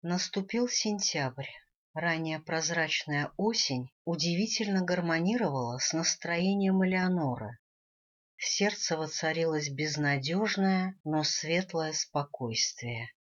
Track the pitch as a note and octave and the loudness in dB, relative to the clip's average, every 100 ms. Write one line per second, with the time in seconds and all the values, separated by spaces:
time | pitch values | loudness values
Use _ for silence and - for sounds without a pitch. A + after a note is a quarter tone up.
0 | E3+ F3+ - - F#3+ A3+ B3 - A3 G#3 | 0 -2 0 -4 -2 0 0 0 0 0
1 | G3 D#3+ C3 B2 C3+ - _ _ _ D#3 | 0 0 -2 -4 -10 -12 _ _ _ -4
2 | E3+ D#3+ D#3+ D#3 D#3 D#3+ E3 E3+ D#3+ - | 0 0 0 -4 -2 -2 0 0 0 0
3 | - D3 D3 - G3+ A3+ - B2+ B2+ _ | 0 0 -2 0 0 2 0 -2 -4 _
4 | - E3 E3 E3+ A3 - G#3 F#3+ F3+ F3+ | -4 -2 0 0 0 0 0 0 2 0
5 | E3+ E3 F3 A#3+ G3 C#3 A#2+ B2 - D#3+ | 2 2 2 2 0 0 -2 -2 -2 0
6 | E3+ - - E3+ F#3 G3 F#3+ F#3+ F#3 F#3 | 0 -2 -2 0 2 4 4 4 4 4
7 | F#3 F3+ D3 A#2+ G#2+ A#2+ _ _ _ _ | 2 2 0 -2 -6 -10 _ _ _ _
8 | _ _ _ _ - - G3+ G3+ - D#3+ | _ _ _ _ -4 0 0 0 -2 -2
9 | D#3+ - E3 D#3+ E3 D#3 C#3+ C3+ D3+ D3 | -2 -2 -2 0 0 0 -2 -4 -4 0
10 | D3 C#3+ C3+ F3 G#3+ G3+ F#3+ F#3+ F#3 F#3 | 2 2 0 0 0 2 4 4 0 -4
11 | D3+ D#3 D3+ - D#3 E3+ F#3 E3 D#3 D#3 | -2 0 0 -2 0 0 0 -2 -2 -2
12 | - D3 C#3+ - A#2+ A2 - - A#2+ A#2 | -2 -2 -4 -4 -4 0 -2 -2 -6 -6
13 | A2+ _ | -8 _